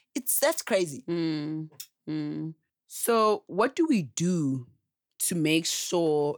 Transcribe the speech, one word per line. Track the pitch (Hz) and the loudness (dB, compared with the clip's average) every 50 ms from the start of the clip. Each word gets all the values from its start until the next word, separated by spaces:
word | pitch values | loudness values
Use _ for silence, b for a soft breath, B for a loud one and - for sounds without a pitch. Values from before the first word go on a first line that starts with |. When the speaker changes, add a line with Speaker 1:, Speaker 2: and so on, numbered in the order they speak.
| b b - | b b -10
Speaker 1:
It's, | 277 - - - - | -6 -4 -2 0 2
that's | 277 311 320 - - | 2 2 2 0 -2
crazy. | - 226 190 180 151 135 - - | 0 2 2 2 0 -4 -10 -6
Speaker 2:
Mm. | 170 170 170 165 160 156 151 147 156 156 156 156 156 - - - _ _ _ _ 156 | -4 -2 -2 0 0 -2 -2 -4 -4 -6 -6 -8 -10 -14 -20 -20 _ _ _ _ -8
Mm. | 156 151 147 147 151 151 156 160 160 _ _ _ _ _ _ | -6 -6 -4 -6 -6 -6 -8 -8 -10 _ _ _ _ _ _
So | _ - - - 240 233 226 214 214 208 - _ | _ -10 -4 0 2 4 4 4 4 2 0 _
what | - 165 190 233 269 - | -6 0 0 0 0 2
do | - 320 | 0 2
we | 320 254 196 | 4 2 2
do | 147 117 - - 170 180 180 170 147 135 135 127 120 - _ _ _ _ _ _ _ _ _ - | 0 -2 -4 -2 0 0 2 2 2 0 0 -2 -6 -10 _ _ _ _ _ _ _ _ _ -6
to | - - 185 | -4 -2 0
make | 165 151 151 160 165 160 | 0 2 4 4 2 2
sure | - - - - - 185 170 170 156 151 147 147 147 - | 0 -4 -4 -4 -2 0 2 2 2 2 2 0 0 -2